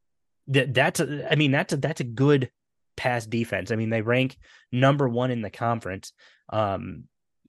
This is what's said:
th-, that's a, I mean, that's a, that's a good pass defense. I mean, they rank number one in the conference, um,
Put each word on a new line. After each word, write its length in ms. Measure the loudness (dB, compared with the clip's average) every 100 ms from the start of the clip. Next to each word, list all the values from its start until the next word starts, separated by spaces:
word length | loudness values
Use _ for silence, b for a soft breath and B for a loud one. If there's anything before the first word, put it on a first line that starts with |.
| _ _ _ _ -2
th-, 180 | 0 2
that's 260 | 2 2 0
a, 320 | -2 -4 0
I 60 | 2
mean, 160 | 4
that's 220 | 2 0
a, 20 | -2
that's 240 | -2 -4
a 40 |
good 460 | -6 2 4 4 2 _ _ _ _ -6
pass 280 | -2 -2
defense. 460 | -2 -4 -2 -4 -4
I 60 | -4
mean, 140 | -2
they 120 | -2
rank 340 | 0 2 0 -4 b b b
number 360 | 2 4 4 2
one 220 | 0 -2
in 120 | -2
the 80 | -6
conference, 640 | -4 -2 -2 -4 -10 -12 b b b -6
um, 560 | -2 0 -2 -6 -12 -18 _ _ _